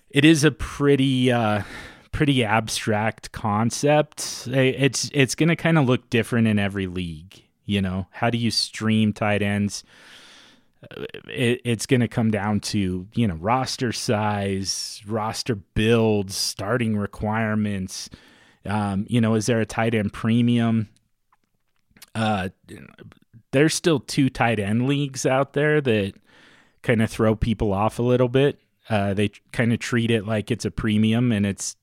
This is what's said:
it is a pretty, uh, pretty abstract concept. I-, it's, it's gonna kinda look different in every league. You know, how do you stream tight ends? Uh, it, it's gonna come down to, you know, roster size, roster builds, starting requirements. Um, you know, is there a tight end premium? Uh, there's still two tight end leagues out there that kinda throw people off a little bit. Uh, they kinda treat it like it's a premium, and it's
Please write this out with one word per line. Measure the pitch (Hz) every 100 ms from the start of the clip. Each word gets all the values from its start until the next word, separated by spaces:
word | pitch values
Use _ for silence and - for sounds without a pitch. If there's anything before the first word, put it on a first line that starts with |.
| _
it | 143
is | 151 160
a | 147
pretty, | - - - 143 139 135 127 127
uh, | 120 110 104 98 - - - -
pretty | - 147 131
abstract | 107 113 110 - - 104 110 - -
concept. | - 110 104 117 - 143 151 147 - - - 117
I-, | 135
it's, | 131 123 139 - 127
it's | 147 131
gonna | - 156 160
kinda | 165 165
look | 123 127 -
different | 117 107 120 113
in | 104
every | 101 101 92
league. | 87 87 78 92 - _ _ -
You | 101
know, | 95 92 95
how | - 117
do | 117
you | 117
stream | - - - 110 110 107
tight | - 107 101
ends? | 101 101 101 - - - - - - - - _ _ _
Uh, | - - - - -
it, | 57 120 -
it's | 120 113
gonna | - 127 113
come | - 113
down | 107 104 101
to, | - 107 95 90 98
you | - 113
know, |
roster | 80 95 127 131 - 123
size, | - - 104 107 104 98 98 98 - - - 101
roster | 110 107 - - 104
builds, | - - 110 117 110 104 98 95
starting | - - 98 123 113 104
requirements. | 101 - 107 110 110 107 104 101 92 - - - - _ _ _
Um, | - 107 101 98 110
you | 120
know, | 113
is | 113
there | 110 117
a | 110
tight | - 113
end | 113 104
premium? | - 113 117 120 120 117 113 110 _ _ _ _ _ _ _ _ _ _ - -
Uh, | 110 110 104 95 - - - 67 - - - _ 113 -
there's | - 156
still | - 175 143
two | - - 131
tight | - 117 107
end | 98 113 127
leagues | 143 143 127 143
out | 131 139
there | 143 151 151
that | 135 107 98 - _ - - _ _ _
kinda | - 110 110
throw | - 110
people | 110 - 107 110
off | 95 107 -
a |
little | 120 123 127
bit. | 131 143 - _ _ -
Uh, | 107 101
they | 98 101 - _
kinda | - 117 113
treat | - 120 117
it | 113 98
like | 110 -
it's | 107
a | 104
premium, | - 113 107 110 113 123
and | 104
it's | 101 95 - -